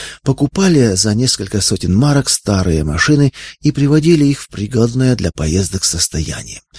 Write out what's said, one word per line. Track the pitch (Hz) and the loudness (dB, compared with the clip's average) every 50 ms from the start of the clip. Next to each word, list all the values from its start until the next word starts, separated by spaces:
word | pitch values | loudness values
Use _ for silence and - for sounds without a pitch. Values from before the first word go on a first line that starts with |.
| - - - - | -14 -16 -14 -6
покупали | - 143 131 - 143 139 - 196 196 190 170 143 123 110 95 | -4 -2 -2 0 -2 -2 0 0 2 4 4 4 4 2 2
за | 90 - 107 104 | 0 0 0 0
несколько | 110 127 123 - - 101 92 - 101 | 0 0 -2 -2 -4 -6 -4 -4 -2
сотен | 95 - 104 - - 90 92 | -2 -2 -2 -2 -2 0 2
марок | 107 139 147 143 143 127 - | 2 2 2 2 0 0 0
старые | - - - - 101 95 92 92 80 78 76 | -4 -4 -2 0 0 0 0 0 0 0 0
машины | 76 73 87 - - 151 143 143 135 - - - - - _ | -2 -2 -2 2 2 4 4 2 0 0 -4 -18 -20 -10 _
и | - 147 | -2 -2
приводили | 139 139 143 139 147 156 147 165 175 151 147 | 0 0 2 2 2 2 4 4 4 4 4
их | 139 143 - | 2 0 -2
в | - - | -6 -12
пригодное | - 95 101 104 123 113 117 120 120 131 131 127 123 | -8 -6 -6 -2 0 0 0 2 2 2 2 2 2
для | - 90 87 | 0 -2 -4
поездок | - - 78 78 80 95 98 82 95 95 - | -2 -2 -2 0 0 0 0 -2 -4 -4 -4
состояние. | - - 85 - - - 87 78 - - - - - - - _ _ - | -2 -2 -2 -4 -2 -2 -4 -4 -6 -8 -12 -12 -14 -16 -20 _ _ -20